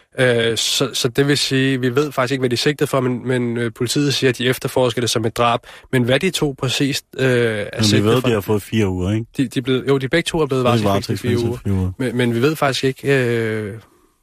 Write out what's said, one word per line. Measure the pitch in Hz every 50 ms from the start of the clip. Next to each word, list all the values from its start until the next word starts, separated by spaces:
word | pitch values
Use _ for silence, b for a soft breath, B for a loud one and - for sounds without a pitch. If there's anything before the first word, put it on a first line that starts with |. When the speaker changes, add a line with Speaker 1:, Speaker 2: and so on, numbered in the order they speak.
| B B B -
Speaker 1:
Øh, | 127 123 120 117 113 117 113
så, | 107 - - - - 143 - -
så | - -
det | 123 - 143 139
vil | 143 147
sige, | 139 - - 135 135 135 135 135 127
vi | 127 127 120
ved | 135 151 147
faktisk | - 135 127 123
ikke, | 139 131
hvad | 127 123
de | 120
er |
sigtet | 113 - 151 147 - 151 -
for, | - 135
men, | 127 127 127 110 -
men, | 123 127 123 120 120 117
øh, | 120 120 117 117
politiet | - 123 113 - 147 147 143 127
siger, | - 135 127
at | 120
de | - 120
efterforsker | 127 131 - - 131 - 131 127 123 - 127
det | 120 110
som | - 117 110
et | 113 -
drab. | - 120 117 120 123 - B B B B B
Men | - 127 120
hvad | 120 131 143
de | 190 185
to | - - 160 143 135
præcist, | - 139 131 - - 143 135 139 - - _ -
øh, | - 131
er | 131 123 120 120 113 110 104 101 - -
Speaker 2:
Men | 120
vi | 110
Speaker 1:
sigtet | 104 104 107 101
Speaker 2:
ved, | 110 117 127
Speaker 1:
for | 123
Speaker 2:
de | 123 113
har | 101
fået | - - 107 104
fire | - - 117 110 104 95
uger, | 92 92 90 95 107
ikke? | 113 113 - -
Speaker 1:
De, | - 135
de | - - 135
er | 120
blevet, | 135 131 123 113
jo, | 131 139
de | 135 131 123
begge | - 170 165
to | - - 165
er | 151
blevet | 127 135 127 127
Speaker 2:
Så | 120
er | 120
de | 117 104
Speaker 1:
varetægtsfængslet | 101 98 98 - - 107 101 - 120
i | -
fire |
uger. | 120 117 117
Speaker 2:
varetægtsfængslet | 120 123 - 101
i | 98
fire | 95
uger. | 92 92 95 - 131 120 113
Speaker 1:
Men, |
men | 127 123 120 117
vi | 117
ved | 127 151 160
faktisk | - 147 139 123 - -
ikke, | 135 131 - - 139 139 135 123
øh, | 117 120 117 113 110 110 107 107 101 101 110 - b b b b b b b